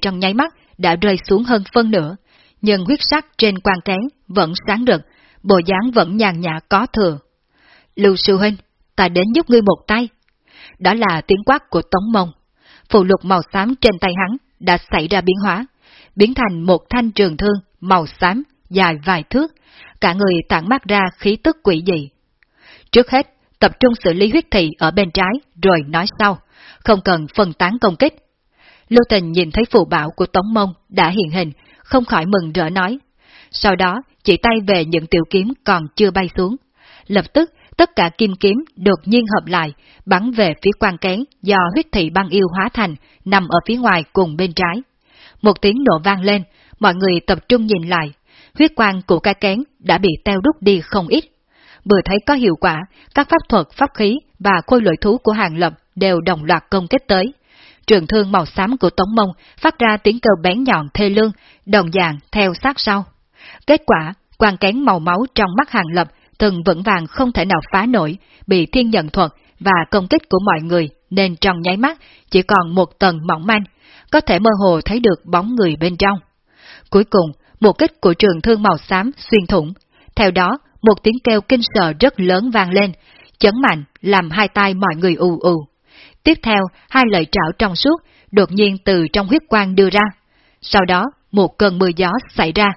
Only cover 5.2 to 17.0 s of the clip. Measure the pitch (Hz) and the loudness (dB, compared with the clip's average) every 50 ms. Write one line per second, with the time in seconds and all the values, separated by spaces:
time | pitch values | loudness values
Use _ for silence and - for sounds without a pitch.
5.2 | _ _ _ _ - 196 202 180 170 175 196 185 214 254 240 233 175 165 190 220 | _ _ _ _ 0 2 2 2 2 0 -2 -2 -2 -2 0 0 0 0 0 0
6.2 | 226 202 180 165 175 175 156 160 - - - 196 226 - - 226 208 175 151 143 | 0 0 -2 -2 -4 -6 -6 -6 -6 -2 -2 -2 -2 -2 -2 0 0 0 0 -4
7.2 | _ _ _ _ _ _ _ _ _ _ _ _ _ _ - - 202 202 190 180 | _ _ _ _ _ _ _ _ _ _ _ _ _ _ -6 0 2 2 2 2
8.2 | - - 196 190 202 214 208 196 _ _ _ _ _ _ - - 196 180 175 175 | 2 0 2 2 2 0 -2 -4 _ _ _ _ _ _ -2 -2 0 0 2 0
9.2 | 180 214 233 311 330 - 240 233 214 196 175 - _ - 208 226 247 226 _ _ | 0 0 0 0 0 4 4 4 4 4 0 0 _ -4 -4 -2 -4 -6 _ _
10.2 | _ _ _ _ _ _ _ - - - - - 180 185 196 226 226 196 170 160 | _ _ _ _ _ _ _ -20 -20 -20 -12 -2 0 0 0 2 0 0 -2 -2
11.2 | - - 196 196 208 - 262 294 - - - 170 165 - - 185 196 220 226 208 | 0 0 0 0 2 0 0 0 0 -2 -4 -4 -4 0 -2 -2 0 2 0 0
12.2 | 180 170 151 _ _ _ _ _ _ _ - _ _ - - 214 185 185 196 185 | 0 -2 -6 _ _ _ _ _ _ _ -20 _ _ 0 2 2 4 4 2 0
13.2 | - 185 190 180 160 - - 196 190 226 262 262 - 233 202 170 - 190 175 185 | 2 0 0 0 -2 -2 -2 -2 0 0 0 2 2 2 2 2 -2 -4 -2 -2
14.2 | 190 180 226 277 _ _ _ _ - 180 180 175 - - - 185 151 165 202 196 | -4 -4 -4 -8 _ _ _ _ -2 0 0 0 0 -4 -4 -2 -2 0 -2 -2
15.2 | 180 185 180 196 196 208 170 185 247 - _ _ _ _ _ - - _ - 190 | 0 0 0 0 0 -2 -4 -4 -6 -10 _ _ _ _ _ -20 -20 _ 0 0
16.2 | 208 226 262 277 254 208 180 165 165 185 185 160 - - - 247 | 2 2 2 0 -4 -4 -4 -4 0 0 0 0 0 -4 -4 -2